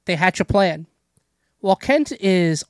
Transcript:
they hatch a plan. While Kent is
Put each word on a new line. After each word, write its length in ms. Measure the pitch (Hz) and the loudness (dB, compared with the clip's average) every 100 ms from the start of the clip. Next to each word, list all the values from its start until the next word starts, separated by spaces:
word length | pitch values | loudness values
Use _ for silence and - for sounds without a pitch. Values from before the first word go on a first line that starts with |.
they 120 | - 165 | -6 0
hatch 220 | 185 - | 0 0
a 60 | |
plan. 420 | 185 202 190 156 160 _ _ _ _ _ _ _ | -2 0 0 -2 -12 _ _ _ _ _ _ _
While 160 | 196 190 | -2 -2
Kent 360 | - 285 294 - | 2 0 0 -2
is 440 | 196 185 170 156 - | 0 2 2 -2 2